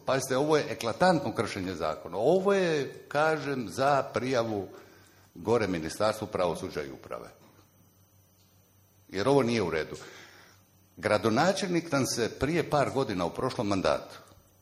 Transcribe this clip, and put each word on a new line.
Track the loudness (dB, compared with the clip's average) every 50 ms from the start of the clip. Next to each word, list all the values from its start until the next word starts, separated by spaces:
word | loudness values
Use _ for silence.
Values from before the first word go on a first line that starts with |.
| -4
pazite, | -2 0 0 0 0 0 0
ovo | 2 4 2 2
je | 2 0
eklatantno | -6 -6 -4 -4 0 4 4 6 6 4 2 -2 -2
kršenje | -2 -4 -2 -4 -4 -4 -4 -4
zakona. | -2 -2 -2 -2 -4 -8 -8 -4 0
Ovo | 2 4 4 4 4 2 2
je, | 2 2 0 0 -2 -2 -4 -8 -14 -12 -4
kažem, | 0 0 2 2 2 0 -2 -4 -4 -4 -6 -6
za | -2 0 2 2 2 2 0 0 -2
prijavu | -2 -2 0 0 0 0 0 -2 -4 -4 -6 -10 -18 -20 -20 -20 -20 -20 -20 _ _ -20 _ -16
gore | -6 0 2 2 2 2 2
Ministarstvu | 0 -2 -4 -4 -2 0 0 0 0 0 -4 -4
pravosuđa | -2 0 0 0 0 -2 -6 -8 -6 -6 -8
i | -8
uprave. | -10 -14 -14 -12 -12 -12 -12 -14 -20 -20 -20 -20 _ _ -20 _ _ _ _ _ _ _ _ _ _ _ _ _ _ _ _ _ _ _ _ _ _ _ _ _ _ _ _ -8
Jer | -4 0 2 4
ovo | 6 4 4
nije | 4 2 2
u | 0 0
redu. | 0 -2 -2 -4 -6 -12 -14 -16 -18 -20 -20 -20 -20 -20 -20 -20 -20 _ _ _ _ _ _ _ _ -4
Gradonačelnik | 0 2 2 4 4 2 2 4 4 2 2 0 0 -2 -2 -2 -2 0
nam | -2 0 0
se | 0 0 0 -2 -2 -2 -2
prije | -2 0 0 0 0 0
par | 2 0 0 2
godina | 0 -2 -2 -2 -2 -2 -2
u | -2
prošlom | -2 -2 -4 -4 -2 -2 -2 -2
mandatu | 0 2 2 2 2 2 -2 -8 -18 -20 -20 -20 -20 _ _ _ _ _